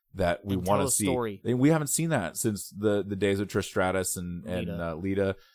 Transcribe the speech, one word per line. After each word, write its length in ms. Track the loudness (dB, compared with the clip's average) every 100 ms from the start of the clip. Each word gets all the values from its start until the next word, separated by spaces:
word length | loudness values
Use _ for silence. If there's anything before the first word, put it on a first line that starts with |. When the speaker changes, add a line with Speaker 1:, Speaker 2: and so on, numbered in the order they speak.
| _
Speaker 1:
that 300 | -2 0 0
we 100 | -2
Speaker 2:
And 120 | -2 2
Speaker 1:
wanna 140 | 2
Speaker 2:
tell 80 | 2
a 20 |
Speaker 1:
see. 140 | 2
Speaker 2:
story. 360 | 2 0 -2 -4
Speaker 1:
And 140 | -2 4
we 100 | 4
haven't 200 | 4 2
seen 200 | -2 0
that 260 | 0 -2 -2
since 320 | -2 -2 -6
the, 320 | 0 2 2 0
the 80 | 0
days 240 | 2 2
of 80 | 0
Trish 160 | -2 -2
Stratus 500 | 0 2 0 -2 -4
and, 280 | -6 -8 -6
and, 200 | -4 -4
Speaker 2:
Lita. 180 | -4 -6
Speaker 1:
uh, 40 |
Lita. 420 | -4 -2 0 0 -2 -10